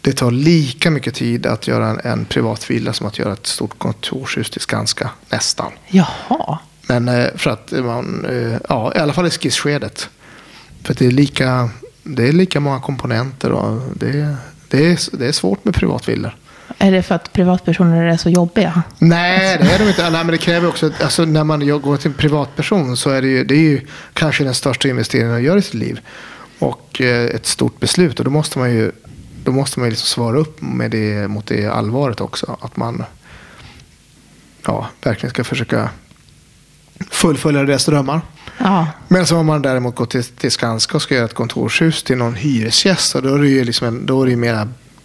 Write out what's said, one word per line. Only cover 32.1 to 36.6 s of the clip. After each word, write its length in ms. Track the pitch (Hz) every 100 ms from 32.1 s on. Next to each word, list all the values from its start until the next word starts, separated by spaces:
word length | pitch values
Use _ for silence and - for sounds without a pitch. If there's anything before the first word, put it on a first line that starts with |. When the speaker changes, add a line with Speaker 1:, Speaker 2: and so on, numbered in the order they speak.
| 110
Speaker 1:
också. 360 | - - - -
Att 160 | 120 -
man, 280 | 117 117 113 - - - - - - - - _ _ _ _ - - - -
ja, 200 | 107 110 -
verkligen 280 | - 110 127
ska 140 | 123
försöka 460 | 120 - 117 120 113 - _ _ - - _ _